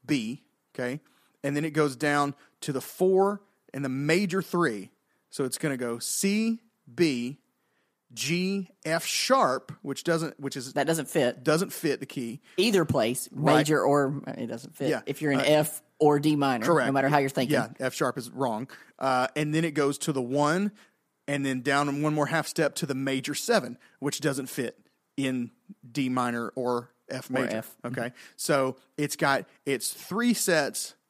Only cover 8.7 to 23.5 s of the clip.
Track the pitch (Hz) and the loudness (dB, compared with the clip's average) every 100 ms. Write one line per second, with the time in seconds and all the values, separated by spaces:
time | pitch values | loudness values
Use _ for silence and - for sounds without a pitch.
8.7 | _ 160 165 - - - 262 170 131 - | _ -4 -2 -2 -2 4 4 4 0 -6
9.7 | - - 135 - 165 160 - 139 143 123 | -12 -8 -4 0 0 -2 -6 -8 -8 -6
10.7 | 143 139 165 131 160 123 131 127 156 190 | -2 2 2 2 2 2 2 0 2 0
11.7 | - 151 135 135 139 117 123 _ - 220 | -2 -2 -2 -6 -8 -8 -10 _ 0 4
12.7 | 196 156 143 113 131 - - 147 151 147 | 4 4 2 2 0 -6 0 4 4 6
13.7 | 151 120 143 139 143 - - 117 117 131 | 4 4 4 2 -2 -8 -8 -8 -8 -12
14.7 | - 135 113 - 139 151 135 131 151 151 | -4 -2 -2 -4 -4 -2 0 4 4 2
15.7 | - _ _ 151 147 151 151 139 123 117 | -6 _ _ 4 6 4 2 2 2 2
16.7 | 160 120 135 135 147 135 139 127 147 110 | 4 4 2 4 4 2 0 2 2 0
17.7 | - 131 - 139 127 117 123 131 107 131 | -4 -4 0 -2 -2 -10 -4 -2 -2 -8
18.7 | - - - 135 139 151 147 151 156 165 | -14 -20 -4 0 2 0 0 0 0 0
19.7 | 147 143 143 - 139 120 139 147 175 208 | 0 0 0 -4 -2 -2 2 2 2 0
20.7 | - - _ _ _ - 143 139 127 123 | -4 -20 _ _ _ -6 -2 -2 -2 2
21.7 | 139 147 143 151 151 143 160 - - 147 | 2 2 0 0 0 0 0 -2 0 -2
22.7 | - 139 131 135 135 135 - - | -2 -6 -4 -2 -4 -4 -6 0